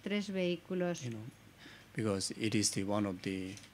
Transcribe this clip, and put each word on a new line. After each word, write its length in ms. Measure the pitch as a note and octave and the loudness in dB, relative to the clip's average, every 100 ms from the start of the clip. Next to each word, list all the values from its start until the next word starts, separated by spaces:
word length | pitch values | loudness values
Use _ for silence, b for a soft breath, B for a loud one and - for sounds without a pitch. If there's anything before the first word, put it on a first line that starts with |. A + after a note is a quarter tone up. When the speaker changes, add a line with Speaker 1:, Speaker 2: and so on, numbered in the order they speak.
Speaker 1:
tres 260 | G3 G#3 G3+ | -2 -2 0
vehículos. 760 | F#3+ F3+ F3 - F#3 F3+ E3 | 0 2 0 -2 0 0 0
Speaker 2:
You 80 | B2 | -4
know, 100 | A2 A#2 - - - B B B - | -6 -8 -14 -20 -20 B B B -2
because 380 | A2 F#2+ - - | 0 2 0 0
it 160 | A2 | 2
is 180 | G#2+ G2 | 4 4
the 120 | - | 2
one 220 | G2 G#2 G2+ | 2 2 2
of 140 | F#2 | 0
the, 320 | G2 F#2+ F#2+ F#2+ - | -4 -4 -4 -8 -14